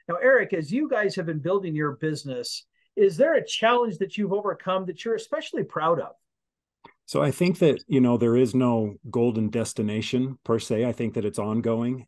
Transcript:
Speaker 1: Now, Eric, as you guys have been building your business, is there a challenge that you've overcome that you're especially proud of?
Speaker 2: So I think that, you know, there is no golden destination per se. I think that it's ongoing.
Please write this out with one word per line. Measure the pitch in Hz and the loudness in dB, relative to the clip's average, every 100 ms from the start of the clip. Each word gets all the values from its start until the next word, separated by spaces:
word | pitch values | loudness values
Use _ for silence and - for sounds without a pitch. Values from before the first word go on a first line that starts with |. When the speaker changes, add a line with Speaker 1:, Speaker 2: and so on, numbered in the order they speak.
| - | -8
Speaker 1:
Now, | 175 | 0
Eric, | 254 262 202 | 4 4 2
as | 175 147 | -4 -2
you | 226 311 | -2 0
guys | 233 202 196 | 0 0 -2
have | 170 | -4
been | 156 | -4
building | 151 202 185 151 | -2 -2 -2 -2
your | 151 | -2
business, | 131 156 147 143 127 120 - _ _ _ - | -2 -4 -4 -8 -8 -8 -10 _ _ _ 2
is | 196 160 | 2 6
there | 285 302 | 4 4
a | - | 0
challenge | - 226 247 233 170 | 0 2 4 0 -2
that | 196 - | -6 -2
you've | 202 | -2
overcome | 202 202 175 190 190 185 | -2 -2 -4 -2 -4 -4
that | - 226 | -8 -4
you're | |
especially | 220 - 302 311 - | -6 -4 -6 -4 -6
proud | - 165 160 160 | -4 -2 0 0
of? | - - _ _ _ _ _ _ - _ - | -2 -14 _ _ _ _ _ _ -20 _ -4
Speaker 2:
So | 139 | 0
I | 147 | 0
think | - 180 175 | 2 0 4
that, | 165 127 - | 4 2 0
you | 143 | 2
know, | 123 120 | 4 4
there | 117 120 | 4 4
is | 127 127 | 4 2
no | 127 117 107 101 120 | 2 2 0 -6 -6
golden | 120 120 110 110 | 0 0 2 -2
destination | 117 110 - 107 107 110 127 131 131 | -2 -4 -4 -4 -2 -2 -2 -2 -6
per | - 113 | -2 -2
se. | - 110 | 0 -2
I | 123 | 0
think | 113 117 | -2 -4
that | 104 | -2
it's | 104 101 | -4 -4
ongoing. | 104 110 113 113 120 131 | -4 -2 0 -2 -2 -6